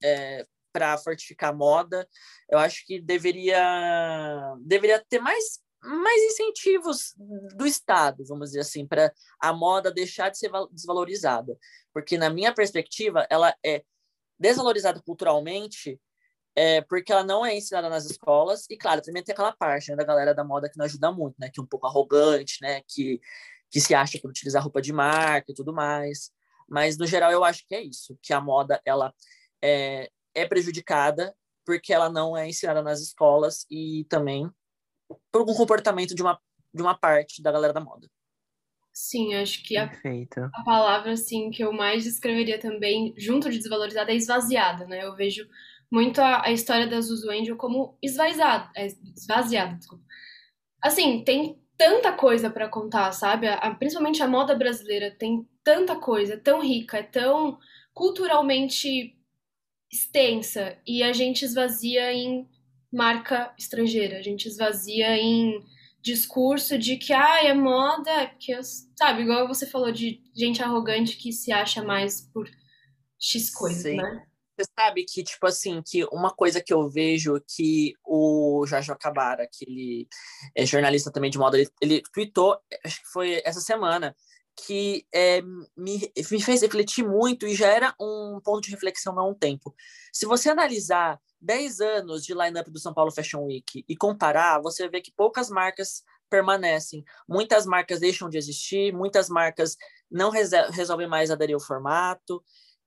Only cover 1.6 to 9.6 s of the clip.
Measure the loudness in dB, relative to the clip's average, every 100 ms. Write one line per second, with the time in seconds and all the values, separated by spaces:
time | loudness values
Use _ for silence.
1.6 | 4 4 2 -6 -8 _ -20 -20 0 2
2.6 | 2 -2 -10 -10 -4 -2 0 -2 2 2
3.6 | 2 2 0 0 -2 -4 -6 -8 -10 -10
4.6 | 0 2 4 2 2 -2 0 -2 -4 -10
5.6 | _ _ -10 -2 2 4 4 2 -4 -2
6.6 | 2 2 0 -6 -6 -14 -16 -16 -14 -4
7.6 | -2 -2 2 2 2 0 -10 -12 -8 -8
8.6 | -6 -8 -2 2 2 2 _ -4 -2 0